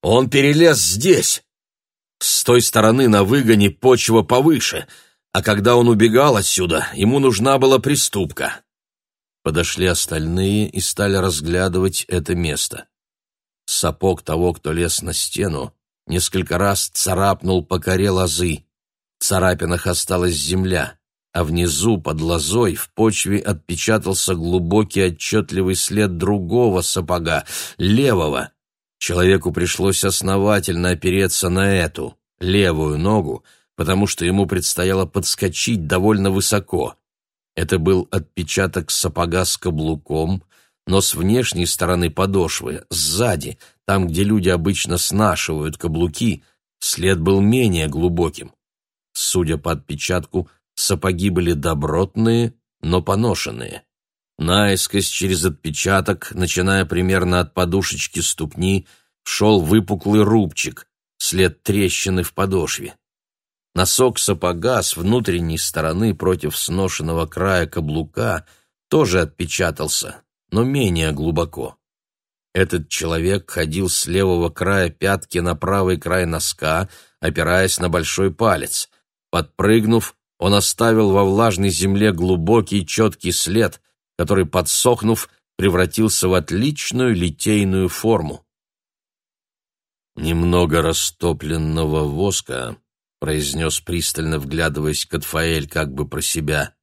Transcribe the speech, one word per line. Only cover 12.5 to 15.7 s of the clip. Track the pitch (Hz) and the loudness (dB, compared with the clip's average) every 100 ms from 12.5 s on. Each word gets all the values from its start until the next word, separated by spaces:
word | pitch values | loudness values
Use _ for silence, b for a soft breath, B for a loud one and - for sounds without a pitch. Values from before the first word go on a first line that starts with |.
| 71 - - - _ _ _ _ _ _ _ - | -4 -6 -8 -14 _ _ _ _ _ _ _ -8
Сапог | - 82 76 95 90 | -2 -2 0 0 0
того, | - 78 87 | -2 0 0
кто | 82 76 | 0 -4
лез | 82 85 - | -2 -2 -2
на | - | -4
стену, | 82 - - 98 73 65 | -6 -6 -4 -4 -4 -8